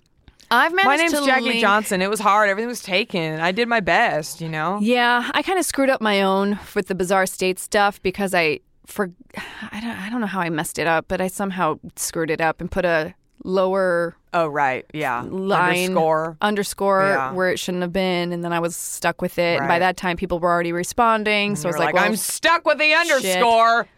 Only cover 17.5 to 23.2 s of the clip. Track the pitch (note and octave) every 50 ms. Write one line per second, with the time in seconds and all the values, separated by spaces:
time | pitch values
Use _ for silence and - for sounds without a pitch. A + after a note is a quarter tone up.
17.5 | - - - G3+ F3+ F3+ F3+ F3 E3+ G3 F#3 F#3 F3 F3 F3 F3 F3 E3+ E3+ E3+
18.5 | E3+ E3 E3+ E3+ F3 - - - - - - E3+ E3+ - F3+ F3 - F3+ F3 E3+
19.5 | E3+ C#3 C#3 C#3+ E3+ E3+ F3+ F#3 F3+ - G3 F3+ E3+ E3+ F#3+ F3 F3 E3 E3+ F3
20.5 | E3+ F3 F3 E3+ E3+ F3 F3 - - - A#3+ A3+ A3 G#3+ G#3 G#3+ G#3+ G#3 G3+ G3+
21.5 | G3+ - - F3+ D#3 D3+ E3 D3+ D#3+ F3+ G3+ G#3 A3 G#3+ - - - - - D#4+
22.5 | E4+ E4 E4 E4 D4 C4 D4+ D#4 D#4 E4 E4+ E4 D4 B3+